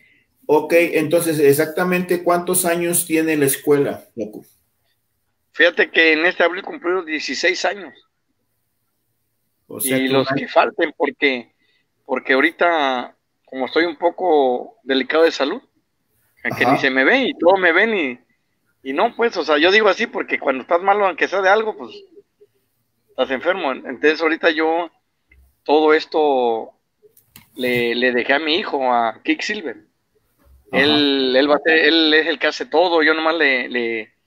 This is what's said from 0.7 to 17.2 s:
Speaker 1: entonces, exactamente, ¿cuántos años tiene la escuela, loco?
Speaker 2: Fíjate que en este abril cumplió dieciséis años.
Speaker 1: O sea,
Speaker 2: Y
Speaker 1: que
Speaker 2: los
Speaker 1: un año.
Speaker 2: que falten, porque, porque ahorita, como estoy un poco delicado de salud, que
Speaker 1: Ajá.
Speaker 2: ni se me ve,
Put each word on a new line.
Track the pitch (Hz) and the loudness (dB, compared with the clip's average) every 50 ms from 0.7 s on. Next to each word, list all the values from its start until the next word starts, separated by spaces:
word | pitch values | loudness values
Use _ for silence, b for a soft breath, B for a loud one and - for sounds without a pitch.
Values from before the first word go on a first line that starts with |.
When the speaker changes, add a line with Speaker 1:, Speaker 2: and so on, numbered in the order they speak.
| 170 | 2
Speaker 1:
entonces, | 170 170 151 143 156 151 143 165 170 160 165 156 151 | 2 2 2 0 -2 0 2 0 0 0 0 0 4
exactamente, | 147 139 139 147 160 156 - 190 180 180 180 180 180 180 180 175 | 4 4 4 4 0 -2 -2 -2 -2 0 0 -2 0 -2 -2 -2
¿cuántos | - 170 175 175 175 180 180 180 - | 0 0 0 0 0 -2 -2 -2 0
años | 170 170 175 170 170 170 175 - | 0 -2 -2 -2 -2 -2 -4 -4
tiene | - 156 156 160 160 156 | -2 -2 0 0 0 0
la | 151 139 | 0 0
escuela, | 131 - - - 147 143 143 139 107 92 - - _ - | 0 -2 -2 0 2 2 2 2 -2 -4 -10 -14 _ -12
loco? | 113 104 104 - - - _ _ _ _ _ _ _ _ _ _ _ _ _ _ _ _ _ _ _ _ _ - | -12 -12 -12 -12 -18 -20 _ _ _ _ _ _ _ _ _ _ _ _ _ _ _ _ _ _ _ _ _ 0
Speaker 2:
Fíjate | - 160 175 170 - 190 156 | 2 2 2 2 0 -2 0
que | - 185 165 160 | 2 4 4 4
en | 156 156 165 | 4 2 0
este | 180 175 - 180 | 0 0 0 0
abril | 170 175 190 - | 0 -2 -4 -12
cumplió | - 180 139 151 170 180 190 | -14 -12 -8 -6 -4 -4 -4
dieciséis | 175 156 156 143 - - 139 - - 170 185 - - | -4 -6 -8 -8 -6 -6 -6 -4 -2 -2 -2 -2 -4
años. | 180 196 202 180 135 - _ _ _ _ _ _ _ _ _ _ _ _ _ _ _ _ _ _ _ _ _ _ _ _ _ _ _ _ _ _ _ _ _ _ | -4 -6 -6 -14 -18 -20 _ _ _ _ _ _ _ _ _ _ _ _ _ _ _ _ _ _ _ _ _ _ _ _ _ _ _ _ _ _ _ _ _ _
Speaker 1:
O | - - 110 | -16 -12 -8
sea, | - 131 131 | -4 -2 -2
Speaker 2:
Y | 131 131 | -2 0
Speaker 1:
que | 131 131 | 0 0
Speaker 2:
los | 135 131 | 0 0
Speaker 1:
un | 131 135 | 0 -4
año. | 147 127 | -6 -4
Speaker 2:
que | - | -2
falten, | - 160 - - - - 170 156 - | 0 2 2 0 0 -4 -4 -4 -4
porque, | - 165 143 127 - 151 139 131 120 113 _ _ _ _ _ _ _ _ _ _ _ _ | -4 -6 -6 -4 -2 -2 -2 -2 -4 -8 _ _ _ _ _ _ _ _ _ _ _ _
porque | - 131 123 - - 135 | -8 -6 -4 -2 0 0
ahorita, | 131 139 170 - - 185 170 170 156 143 135 131 123 127 - - _ _ _ _ _ _ | 2 2 0 0 0 0 0 2 0 0 -2 -2 -4 -6 -10 -14 _ _ _ _ _ _
como | - - 131 127 | -14 -10 -8 -6
estoy | 120 - 160 170 | -2 0 0 0
un | 175 156 | -2 -2
poco | - 175 170 170 - 185 180 156 147 135 127 123 123 - - - _ - | -2 -2 -2 -2 -2 -2 0 2 2 2 0 0 -4 -6 -12 -18 _ -4
delicado | 127 135 135 127 - 151 160 165 | -2 -2 -2 0 0 2 4 4
de | 165 | 2
salud, | - - 139 143 190 262 - _ _ _ _ _ _ _ _ _ _ _ _ _ _ _ - | 2 0 -4 -4 -6 -8 -12 _ _ _ _ _ _ _ _ _ _ _ _ _ _ _ -10
que | 120 117 - 131 | -6 -4 0 0
Speaker 1:
Ajá. | 123 139 | 2 2
Speaker 2:
ni | 135 | 2
se | - 135 | 0 0
me | 131 131 131 | 2 2 2
ve, | 160 226 269 | 2 2 2